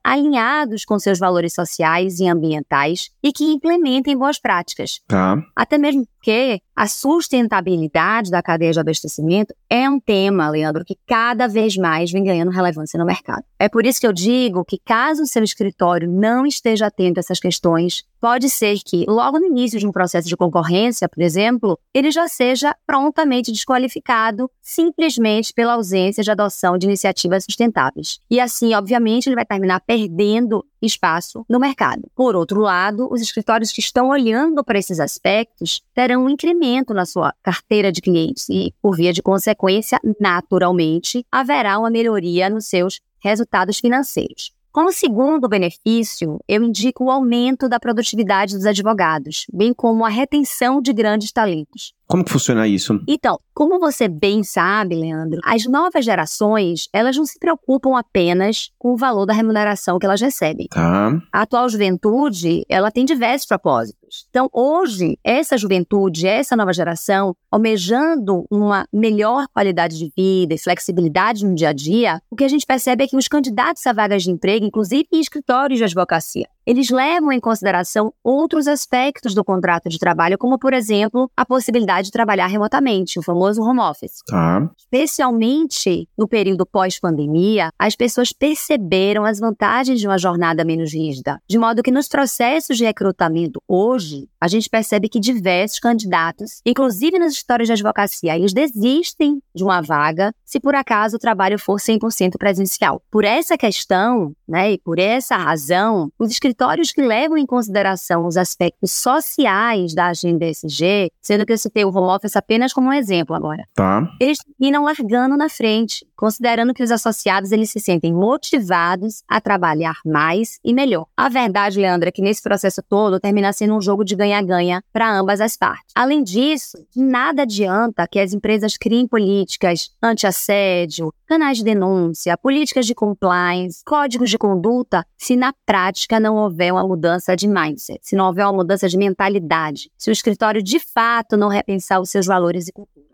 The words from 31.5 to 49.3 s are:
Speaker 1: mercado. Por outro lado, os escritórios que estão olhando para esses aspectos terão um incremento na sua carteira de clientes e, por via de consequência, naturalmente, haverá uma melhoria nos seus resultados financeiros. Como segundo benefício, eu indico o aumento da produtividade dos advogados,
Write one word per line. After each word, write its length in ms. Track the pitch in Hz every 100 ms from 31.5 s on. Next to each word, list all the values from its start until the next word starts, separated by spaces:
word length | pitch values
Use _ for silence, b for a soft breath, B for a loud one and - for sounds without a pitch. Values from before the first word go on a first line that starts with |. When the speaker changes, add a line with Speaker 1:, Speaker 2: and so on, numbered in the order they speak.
| 226
Speaker 1:
mercado. 440 | 277 269 147 - - -
Por 200 | 254 185
outro 260 | 165 202
lado, 460 | 208 180 196 208 254
os 100 | 240
escritórios 500 | 220 - 208 226 220
que 80 | -
estão 300 | - 247 254
olhando 540 | 277 226 226 320 294
para 160 | - 202
esses 200 | 190 165
aspectos 840 | 143 - - 311 339 - 170 - _
terão 320 | - 254 254 262
um 40 |
incremento 640 | 285 330 349 277 254 262
na 120 | 202 180
sua 280 | 185 156 -
carteira 500 | - 180 - 208 202
de 100 | 165
clientes 460 | - 175 165 - -
e, 240 | 190 - -
por 140 | 202 175
via 180 | 175
de 80 | 175
consequência, 800 | - 190 220 208 190 196 - - 220 208
naturalmente, 1080 | 202 175 - 185 180 180 160 165 - 247 -
haverá 480 | 254 262 285 214 202
uma 100 | 226
melhoria 600 | 226 226 208 175 175 190
nos 180 | 220 214
seus 320 | 185 185 - _ _
resultados 580 | 196 214 233 196 185 202
financeiros. 720 | 240 254 269 - - - - _ _
Como 180 | 294 349
segundo 560 | 359 330 214 269 311 247
benefício, 920 | 202 175 - 220 226 220 - 165 151 -
eu 160 | 208
indico 420 | 233 196 240 - 254
o 60 |
aumento 580 | 269 247 240 247 262 262
da 100 | 240
produtividade 760 | 240 226 226 214 196 196 202 196
dos 100 | 208
advogados, 800 | 202 208 214 170 156 147